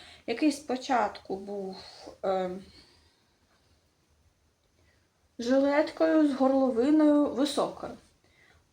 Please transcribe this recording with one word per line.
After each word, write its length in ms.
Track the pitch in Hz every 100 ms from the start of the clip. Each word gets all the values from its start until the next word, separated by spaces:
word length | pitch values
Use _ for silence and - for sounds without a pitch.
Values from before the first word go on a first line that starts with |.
| - - -
який 260 | 240 311
спочатку 840 | 269 - 254 - 240 202 - - 196
був, 400 | 202 202 190 190 - - - -
е, 260 | 196 190 185 185 - - - _ _ _ _ _ _ _ _ _ _ _ _ _ _ _ _ _ _ _ _ _ _ _ _ -
жилеткою 920 | 240 269 277 285 320 - 320 320 294
з 40 |
горловиною 920 | 254 269 269 262 226 269 311 302 294 277
високою. 680 | 208 294 - 170 - - - _ _ _ _ _ _ _